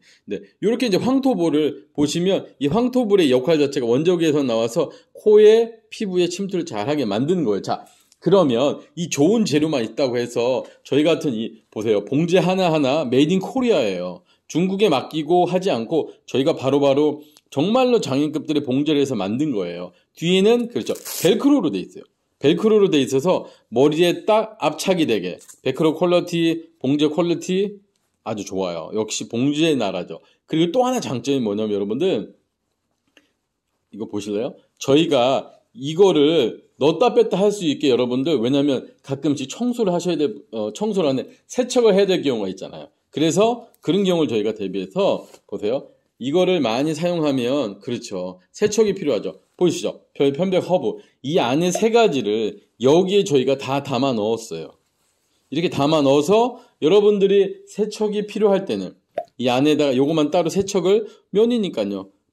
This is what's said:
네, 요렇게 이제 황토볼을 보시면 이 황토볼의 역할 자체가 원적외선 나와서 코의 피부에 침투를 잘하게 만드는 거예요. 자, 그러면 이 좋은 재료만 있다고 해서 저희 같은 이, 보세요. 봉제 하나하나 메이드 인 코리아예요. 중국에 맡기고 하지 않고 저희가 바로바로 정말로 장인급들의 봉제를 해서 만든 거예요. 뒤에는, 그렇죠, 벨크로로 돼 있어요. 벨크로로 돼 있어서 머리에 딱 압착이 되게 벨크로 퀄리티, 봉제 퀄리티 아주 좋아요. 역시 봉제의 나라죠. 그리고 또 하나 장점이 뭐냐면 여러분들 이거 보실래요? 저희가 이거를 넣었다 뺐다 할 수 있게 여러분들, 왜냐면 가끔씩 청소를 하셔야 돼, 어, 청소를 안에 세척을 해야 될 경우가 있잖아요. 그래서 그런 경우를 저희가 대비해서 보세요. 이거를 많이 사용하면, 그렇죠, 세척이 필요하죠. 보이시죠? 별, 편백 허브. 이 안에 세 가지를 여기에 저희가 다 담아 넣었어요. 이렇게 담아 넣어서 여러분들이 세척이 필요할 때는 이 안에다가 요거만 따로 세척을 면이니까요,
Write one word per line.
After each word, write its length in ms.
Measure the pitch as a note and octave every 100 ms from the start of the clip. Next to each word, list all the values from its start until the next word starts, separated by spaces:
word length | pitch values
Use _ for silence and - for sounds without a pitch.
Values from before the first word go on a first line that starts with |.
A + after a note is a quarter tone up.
| _ _ -
네, 140 | G2 - -
요렇게 260 | F#3+ A#3 A#3+
이제 100 | F#3
황토볼을 920 | A#3 C4+ C4+ G3+ E3 D3 D3 - -
보시면 520 | - D3 E3+ F3+ F3 - -
이 80 | C#3
황토볼의 640 | G3 B3 B3+ A3 G3 D3+
역할 280 | B2 C#3+ D#3+
자체가 280 | C#3 C#3+ A#2
원적외선 600 | B2+ D#3+ F3+ A#3+ D3+ C3+
나와서 440 | A2+ A#2 E3+ C3+ - _
코의 580 | - G#3+ G#3 G#3+ A3+ A3+ - _
피부에 400 | - G#3 F3+ F3
침투를 380 | F3 G3 F#3 -
잘하게 400 | A2 A2 D3+ A2+
만드는 380 | G2+ C#3+ F#3
거예요. 180 | A#2 G2
자, 240 | - A2 - _ _ _
그러면 600 | E3 F#3+ D#3 A#2 C#3 - -
이 140 | D#3 E3
좋은 380 | - D3+ A3+ F3+
재료만 380 | D3 D#3+ C#3+
있다고 340 | G#2+ - C3+ A#2+
해서 460 | A#2+ B2 A#2 B2 - -
저희 200 | - C3+
같은 280 | D#3 D#3+ D#3+
이, 300 | A2 A2+ - _
보세요. 340 | A2 A2 G2+
봉제 340 | - C#3 E3 F3+
하나하나 680 | E3 F#3+ F3+ D#3 C3 D3+ C3+
메이드 260 | B2 D3+
인 80 | F#3+
코리아예요. 800 | F#3 C4 A#3+ F3+ A2 F2+ F2+ F2 _ _ -
중국에 400 | D3+ F#3+ G3 G#3
맡기고 580 | C3+ - D3+ D3 F3+ F3
하지 240 | F3+ F#3
않고 400 | B2+ A2+ D#3 - - -
저희가 280 | A#2+ C#3+ D#3+
바로바로 640 | C3 C#3 C#3 C3+ D3+ C#3+ - _ _
정말로 500 | C3+ F3 A#3+ B3+ A#3
장인급들의 640 | B2+ C3+ D3+ D3 C3 D3
봉제를 360 | B2+ C3 D3 D3
해서 140 | C3
만든 380 | A#2 F#2+ A#2+ D#3
거예요. 400 | G#2+ F2 F2 F2 _ _
뒤에는, 540 | - E3 F#3 G3+ A#3+ A#3+
그렇죠, 260 | B2 G2+ G2+ - -
벨크로로 480 | E3 A3 C#4 C#4+ E3
돼 80 | F#2+
있어요. 260 | E2+ - - _ _ _
벨크로로 520 | C#3 E3+ G#3+ G#3+ F#3+
돼 100 | D3+
있어서 460 | B2 C3+ E3+ C#3+ - - -
머리에 560 | A2+ D3 D#3 F3 D#3+
딱 320 | - A3 G3+ -
압착이 460 | D3+ D3 G3 F3+ C3
되게 320 | G#2+ F2 - - -
벨크로 320 | B2+ C3+ D#3+
퀄리티, 680 | D3+ F3+ F3 - E3+ E3 E3 - _
봉제 280 | C3 D3 D3+
퀄리티 720 | D#3 F3 E3 F3 F#3 G3+ G3+ _ _ _ _
아주 200 | G#2+ G#2+
좋아요. 460 | F#2+ F#2+ F#2 E2+ E2+
역시 340 | G#2+ G#2+ - A#2
봉제의 480 | A#2 C#3 D3 E3 C#3
나라죠. 440 | G2+ F2+ F2 - _ _ -
그리고 260 | D#3+ F3
또 120 | B3+
하나 160 | B3 B3
장점이 400 | D3 B2+ C#3 C#3
뭐냐면 320 | A2 G2+ G#2+
여러분들 640 | G2+ G2+ A#2+ F#3+ C3 F2+ - _ _ _ _ _ _ _ _ _ _ _ _ _ _ _
이거 140 | G2+ A2
보실래요? 480 | G#2 G#2 G2+ C3 - _ -
저희가 720 | - C#3+ D#3+ C#3 B2 A#2+ - _ _
이거를 920 | - C#3 D#3+ G3 D3+ C#3+ E3 A2 - _ -
넣었다 380 | C3+ E3 B3
뺐다 240 | A#3+ A3 F3+
할 140 | G#3
수 120 | A#2+
있게 240 | D3+ C3+ D3
여러분들, 500 | A#2+ B2 B2+ C#3 C#3
왜냐면 520 | A#2 C#3+ C#3+ B2 - _
가끔씩 460 | - C#3 D#3 C3+ C3
청소를 440 | - B3 A#3+ G3+
하셔야 240 | F3 F3 D#3
돼, 120 | C#3+ G#2+ -
어, 220 | A2+ G#2+
청소를 360 | - G#3+ G3 D3+
안에 180 | C3 - - -
세척을 480 | - B3 B3+ A3+
해야 120 | F#3+ F#3+
될 160 | F3+
경우가 260 | C3+ A#2 C#3+
있잖아요. 380 | - D2+ D#2+ - _ _
그래서 580 | - D#3+ D3+ A3 A#3+ - _
그런 240 | - F3+
경우를 240 | F#3+ E3+ C#3
저희가 260 | A2+ G#2
대비해서 720 | G#2+ G2 F#2+ F#2 F#3 F#3+ G2+ - - -
보세요. 420 | G2 G#2 C#3 - _ _ -
이거를 420 | B2 F3 F#3 F#3
많이 340 | A#2+ A#2 D3+
사용하면, 840 | D3 F3 F3 D3+ C3+ A#2+ C#3+ A2+ G2
그렇죠, 600 | - A#2 - F#2+ F2+ F2+ _
세척이 420 | - G#3+ A3 G#3+
필요하죠. 460 | F#3+ D3 G#2 - - _ -
보이시죠? 460 | F3 B2+ G2+ - _
별, 180 | - C#3+
편백 360 | C#3 F#3+ F3+ B2
허브. 280 | F3+ A2+ - - _
이 160 | C3 E3+
안에 320 | A#2+ C#3+ F3+
세 200 | F3 A3+
가지를 680 | A#3 A3 C#3 G2+ A2 G#2 - _ -
여기에 440 | A#2+ D#3+ F#3 G3+
저희가 340 | G3 C#3 B2+ C3+
다 240 | B2+ C#3
담아 320 | C#3 B2 C#3
넣었어요. 560 | A#2 G#2 A2+ - E2 D2 - _ _ _ _ _ _ -
이렇게 200 | C#3 E3+
담아 320 | C3 C#3+ D#3+
넣어서 580 | C#3 C#3+ C#3+ G#3+ B3 - - -
여러분들이 800 | D3 G3+ G#3 G#3 F#3+ G3+ F#3+ F#3+ -
세척이 580 | - G#3 - G#3+ G3+ G#3
필요할 380 | A3 G#3 G3
때는 300 | F#3+ G#2 F2+ - _ - - -
이 100 | B2
안에다가 480 | B2 D3 D3 C#3+ B2+
요거만 340 | C#3+ D#3+ D3
따로 180 | F3+ E3
세척을 580 | F#3 G3 G3 F3 G#3+ G#3+ - _
면이니까요, 800 | F#3+ A#3+ A#3+ F#3 - G2+ G2 G2 _ _